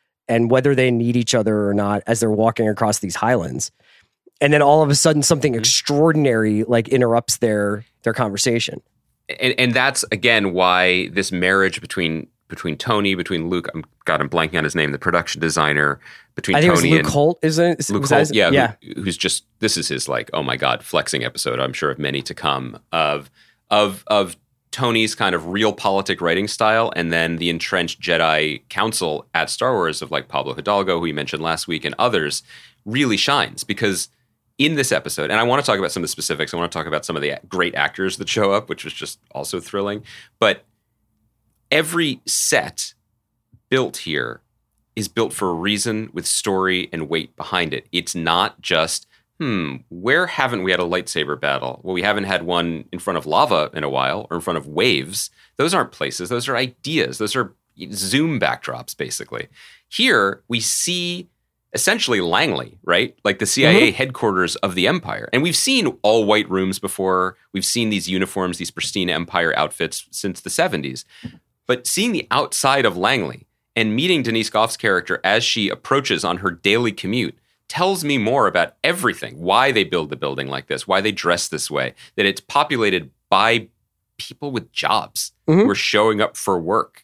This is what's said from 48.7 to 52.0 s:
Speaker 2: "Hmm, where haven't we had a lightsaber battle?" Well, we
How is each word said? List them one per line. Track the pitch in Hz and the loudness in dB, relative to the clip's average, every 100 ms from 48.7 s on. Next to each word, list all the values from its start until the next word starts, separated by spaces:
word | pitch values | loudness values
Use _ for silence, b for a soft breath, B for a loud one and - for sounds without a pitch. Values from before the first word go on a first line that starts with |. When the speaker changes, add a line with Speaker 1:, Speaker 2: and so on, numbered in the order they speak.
| 82 82 - - b b - | 0 0 -2 -10 b b -8
Speaker 2:
"Hmm, | 143 101 76 67 - | -4 -2 -4 -8 -14
where | 85 107 160 180 | -6 0 0 0
haven't | - 131 110 | 0 -2 0
we | 92 | 0
had | 90 | 0
a | |
lightsaber | 87 92 - 82 71 71 | 0 -2 -2 -4 -4 -2
battle?" | 71 67 64 - | -2 -2 -4 -8
Well, | 92 | -6
we | 90 | -2